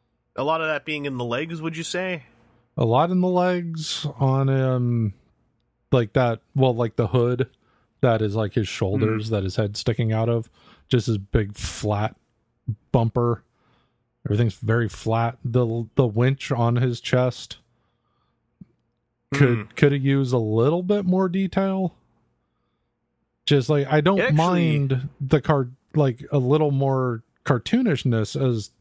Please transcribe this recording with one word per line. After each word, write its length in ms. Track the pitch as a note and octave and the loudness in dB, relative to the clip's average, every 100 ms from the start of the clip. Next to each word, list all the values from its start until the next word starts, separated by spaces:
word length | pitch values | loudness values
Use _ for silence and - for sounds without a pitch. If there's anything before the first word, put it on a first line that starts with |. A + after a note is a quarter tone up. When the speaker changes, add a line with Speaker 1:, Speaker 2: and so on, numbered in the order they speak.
| _ _ _ - | _ _ _ -6
Speaker 1:
A 80 | |
lot 160 | C#3+ D#3+ | -2 0
of 80 | D#3 | -2
that 160 | D3 | -4
being 200 | D#3+ D3+ | -4 -6
in 120 | C#3+ B2+ | -4 -6
the 60 | |
legs, 360 | A#2+ B2 E3 E3 | -4 -4 -4 -6
would 160 | D#3+ D#3+ | -8 -6
you 60 | |
say? 420 | E3 F3+ F#3 E3+ - _ _ _ _ - | -6 -6 -4 -6 -10 _ _ _ _ -4
Speaker 2:
A 80 | |
lot 260 | A#2 B2 E3+ | 0 2 2
in 100 | F#3 | 0
the 80 | F3+ | 0
legs, 800 | F3+ F3+ F3+ E3+ D#3+ D3+ - D3 - | 2 0 -2 -4 -8 -8 -8 -8 -2
on, 280 | C3+ C3+ C3+ | 0 2 2
um, 680 | C3+ C3 B2+ A#2+ A#2+ G#2+ - _ _ _ _ _ _ _ | 0 0 0 0 0 -2 -6 _ _ _ _ _ _ _
like, 220 | C3 A2 | 0 2
that, 280 | C3+ A#2+ A2+ _ | 2 2 0 _
well, 200 | C3 C3 A#2 | 0 2 2
like, 180 | A#2 - | -2 0
the 120 | A2 | 0
hood 400 | B2+ E2 E2+ B2+ _ _ _ _ _ | 2 2 0 -4 _ _ _ _ _
that 200 | B2+ A2 | 2 2
is, 140 | G#2+ A2 | 0 -2
like, 180 | G#2 | -2
his 140 | A#2+ G2+ | -2 -2
shoulders, 600 | - F#2+ G#2 G#2+ G#2+ A2 | -2 -2 0 0 0 -2
Speaker 1:
Hmm. 60 | |
Speaker 2:
that 80 | G#2 | -2
his 120 | F#2+ G#2 | -2 -2
head's 240 | G#2 G2+ | -2 -2
sticking 320 | - A2+ A2+ | -2 0 0
out 160 | A2 A2+ | 0 0
of, 200 | A#2 A2+ _ _ - - | -2 -4 _ _ -20 -2
just 180 | B2 A#2+ | 0 2
his 120 | G#2 | -2
big 360 | G2 A#2 G#2 - | -2 -2 -2 -6
flat 580 | - - G#2+ G#2 A2 - _ _ _ _ - G#2 _ | -8 -4 -2 -2 -4 -6 _ _ _ _ -10 -10 _
bumper. 500 | B2+ A2+ B2 A#2+ A2+ _ _ _ _ _ _ _ _ - | 0 2 0 -2 -2 _ _ _ _ _ _ _ _ -2
Everything's 280 | G#2 A#2 | 0 0
very 340 | - G#2+ A2+ A2 | -2 -2 0 -2
flat. 500 | - A2+ A2+ A#2 A#2+ | -4 -2 0 -2 -4
The, 420 | B2 B2 A#2 A#2 A2+ - | -2 0 0 -2 -2 0
the 100 | B2 | 0
winch 460 | G#2+ B2+ C3+ - | 2 0 0 -4
on 240 | A#2+ A#2 A#2+ | 0 0 2
his 240 | B2+ A#2 | 0 -2
chest 580 | - B2+ B2+ - - - _ _ _ _ _ _ _ _ _ _ - _ _ _ _ _ _ | -2 0 0 -2 -12 -20 _ _ _ _ _ _ _ _ _ _ -20 _ _ _ _ _ _
could, 240 | C#3 C3+ A#2 | 2 4 2
Speaker 1:
Hmm. 40 | G#2+ | -4
Speaker 2:
could 180 | - C#3+ | 2 2
have 100 | C#3 | 4
used 280 | C3+ C#3 B2+ | 2 2 2
a 60 | B2 | 0
little 440 | A2 A2 C3 F3 | 2 2 2 2
bit 220 | F3+ G#3 | 0 0
more 240 | F3+ F#3 F#3 | 2 0 0
detail. 640 | F#3+ G3 G3 G3 F#3+ F#3 - _ _ _ _ _ _ _ _ _ _ _ _ _ _ - | 0 -2 -2 -2 -2 -4 -6 _ _ _ _ _ _ _ _ _ _ _ _ _ _ 0
Just, 220 | C#3+ A#2+ | 0 2
like, 180 | D3 C#3 | 0 2
I 120 | D3+ | 2
don't 180 | D#3+ G3 | 2 2
Speaker 1:
Actually 160 | A#3+ D3+ | 2 2
Speaker 2:
mind 720 | E3+ F3 E3 D3 C#3 B2+ C#3+ - | 2 2 2 0 0 -2 -4 -8
the 200 | C3+ D3+ | 0 2
car-, 300 | - C#3+ B2 - _ | 2 0 0 -8 _
like, 300 | D3+ C#3 A#2 - | 0 0 -2 -4
a 60 | C#3+ | -2
little 340 | B2+ D3+ D3 | 2 2 2
more 500 | C3+ C3+ C3 B2+ A2+ - _ | 0 0 0 -2 -4 -10 _
cartoonishness 920 | - B2 - A#3+ A#3+ C#3 B2+ A2+ G#2 C#3 | -2 -2 0 0 2 0 0 0 0 -2
as, 300 | C3 A#2 - _ | -2 -2 -6 _